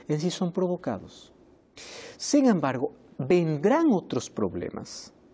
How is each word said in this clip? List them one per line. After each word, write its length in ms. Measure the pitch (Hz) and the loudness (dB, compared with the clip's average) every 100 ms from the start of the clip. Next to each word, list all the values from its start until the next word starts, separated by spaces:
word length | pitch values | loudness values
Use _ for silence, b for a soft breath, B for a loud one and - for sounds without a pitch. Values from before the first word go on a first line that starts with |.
| B | B
en 140 | 151 | -2
sí 100 | 175 | -2
son 220 | - 180 | -2 -2
provocados. 800 | 175 180 175 - 101 - - - - - _ _ - B B B B | -2 -2 -2 -6 -8 -10 -20 -20 -20 -20 _ _ -20 B B B B
Sin 300 | - 285 262 | 0 4 6
embargo, 460 | 185 139 127 135 - - - | 4 2 -2 -4 -8 -14 -6
vendrán 720 | 131 180 156 151 185 294 330 | 2 2 2 2 2 4 4
otros 360 | 190 - 127 - | 4 0 -4 -4
problemas 840 | - 98 87 - - - - - - - | -4 -4 -2 -8 -8 -12 -14 -18 -20 -20